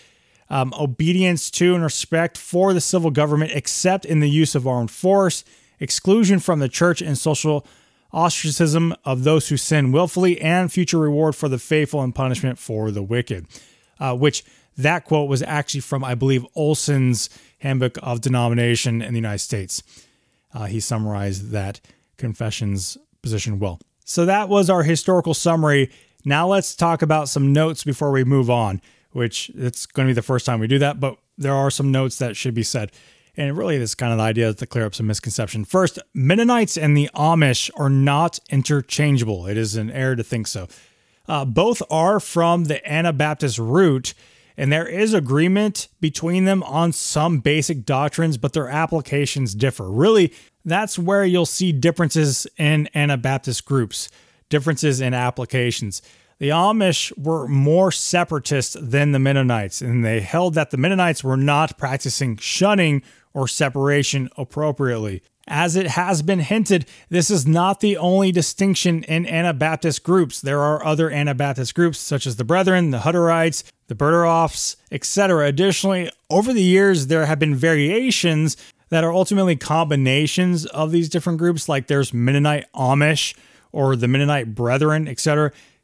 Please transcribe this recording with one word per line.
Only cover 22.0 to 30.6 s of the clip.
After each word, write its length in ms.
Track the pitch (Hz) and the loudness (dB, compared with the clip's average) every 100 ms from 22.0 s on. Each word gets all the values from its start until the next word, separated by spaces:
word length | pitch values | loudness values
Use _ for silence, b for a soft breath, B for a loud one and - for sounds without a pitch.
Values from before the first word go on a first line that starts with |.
| b - | b -10
confession's 840 | 120 104 110 - 107 101 90 - _ _ | -8 -6 -6 -4 -4 -4 -6 -10 _ _
position 380 | - 107 110 101 | -6 -4 -4 -4
well. 200 | 98 85 _ _ | -4 -6 _ _
So 220 | - - 175 | -6 -2 0
that 220 | 202 196 | 0 2
was 200 | 202 180 | 2 4
our 140 | 180 | 2
historical 500 | 156 165 - 180 165 | 2 0 2 2 0
summary. 580 | 151 170 165 151 143 131 b b b | 0 0 2 2 2 0 b b b
Now 240 | 139 143 175 | -4 0 2
let's 260 | 196 - | 0 -2
talk 280 | - 170 165 | -2 0 2
about 260 | 156 156 143 | 2 0 0
some 240 | 143 139 | 0 2
notes 320 | 143 160 156 | 4 2 -2
before 260 | 147 123 143 | -6 -2 0
we 140 | 135 | 0
move 260 | 127 135 120 | 2 2 2
on, 320 | 120 107 95 b b b | 2 0 -4 b b b
which 380 | 127 117 - - | -4 -4 -4 -10
it's 320 | - 123 - - | -8 -6 -6 -8
gonna 220 | - 131 | -2 0
be 60 | |
the 80 | 117 | 0
first 220 | - 123 | 0 -2
time 160 | - 113 | -2 -2